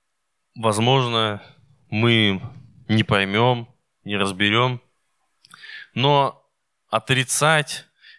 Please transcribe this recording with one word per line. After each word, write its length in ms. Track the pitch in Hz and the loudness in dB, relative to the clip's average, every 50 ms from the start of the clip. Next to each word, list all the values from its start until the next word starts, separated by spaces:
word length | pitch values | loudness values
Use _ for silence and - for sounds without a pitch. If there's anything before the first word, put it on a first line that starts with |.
| _ _ _ _ _ _ _ _ _ _ _ | _ _ _ _ _ _ _ _ _ _ _
возможно, 880 | 113 107 110 104 107 117 131 135 135 123 120 117 113 110 107 104 101 - - - _ _ _ _ _ _ _ | -4 -2 -2 0 2 2 2 2 2 2 0 -2 -2 -2 -2 -4 -8 -12 -18 -20 _ _ _ _ _ _ _
мы 520 | 104 110 117 117 117 110 107 101 95 92 - - - - - - _ - - | -4 0 2 2 4 4 2 2 0 -2 -6 -12 -16 -20 -20 -20 _ -14 -6
не 160 | - 107 113 107 | -2 0 0 0
поймем, 640 | - 107 98 98 98 101 110 120 127 123 120 117 - _ _ _ _ _ _ - | 2 0 0 0 0 0 2 2 2 0 -2 -6 -12 _ _ _ _ _ _ -10
не 140 | 104 104 | -6 -4
разберем. 640 | 98 101 98 92 92 104 104 107 117 127 127 123 120 - _ _ _ _ _ _ _ _ _ _ _ _ _ - - - - - - - - - | -2 -2 -2 -2 0 0 2 2 2 0 0 -2 -6 -12 _ _ _ _ _ _ _ _ _ _ _ _ _ -20 -20 -20 -20 -20 -20 -20 -12 -4
Но 500 | - 131 143 147 143 139 - - _ _ _ _ _ _ _ _ _ _ _ | -2 2 2 4 4 2 0 -4 _ _ _ _ _ _ _ _ _ _ _
отрицать 960 | 110 113 - - 131 127 131 - - - 147 156 160 151 143 - - - - _ _ _ _ - - | -4 -4 -2 0 0 0 0 -2 -2 0 2 2 2 2 0 -4 -8 -14 -16 _ _ _ _ -20 -18